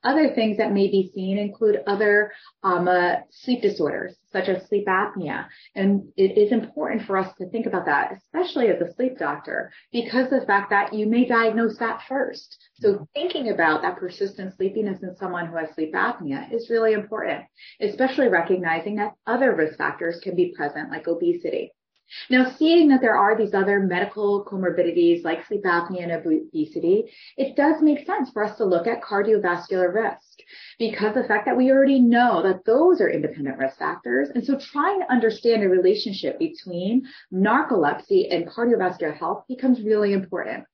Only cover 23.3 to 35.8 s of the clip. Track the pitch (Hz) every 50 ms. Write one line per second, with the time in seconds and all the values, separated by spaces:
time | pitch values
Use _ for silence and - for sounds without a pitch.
23.3 | 220 214 220 196 202 196 196 196 202 202 196 185 175 175 196 196 - 214 214 202
24.3 | 202 196 202 - 202 190 185 175 165 175 175 170 170 175 170 170 170 170 - 165
25.3 | 160 160 - - 214 202 - 190 175 175 - - 190 175 175 170 165 165 - 170
26.3 | 156 156 - - - 160 151 151 - 165 160 170 190 214 233 - - - - -
27.3 | _ - 269 269 - - 277 311 320 311 302 311 294 285 - - 370 427 269 -
28.3 | - 214 208 214 208 - 226 190 185 170 170 - - - - - 208 196 202 220
29.3 | 220 202 196 180 175 170 - - 190 185 185 175 180 214 226 202 - - _ _
30.3 | _ _ - _ - - - - - _ 226 220 220 - 196 214 220 262 247 -
31.3 | 214 214 - 277 240 247 254 262 269 269 269 269 277 269 247 233 233 233 247 247
32.3 | 208 165 170 190 185 185 _ - 220 269 330 370 359 - 208 165 - - 147 147
33.3 | - 156 139 135 131 - 135 135 - _ 165 151 165 180 _ 247 233 262 294 285
34.3 | - 247 208 - 269 262 - - - 294 294 370 415 381 359 - 247 240 220 226
35.3 | 208 - - 233 233 214 202 190 185 185